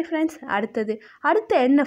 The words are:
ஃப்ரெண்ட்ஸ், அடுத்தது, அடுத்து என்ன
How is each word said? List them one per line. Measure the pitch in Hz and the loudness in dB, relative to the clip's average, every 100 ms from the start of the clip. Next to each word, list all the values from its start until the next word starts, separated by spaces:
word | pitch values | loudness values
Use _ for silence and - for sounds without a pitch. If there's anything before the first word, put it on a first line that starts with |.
| 330 | -2
ஃப்ரெண்ட்ஸ், | 320 320 - 262 | -2 -4 -4 -6
அடுத்தது, | 202 220 226 214 214 - - | -4 -4 -4 -4 -6 -10 -6
அடுத்து | 285 403 440 349 | 0 0 2 2
என்ன | 254 285 | 4 4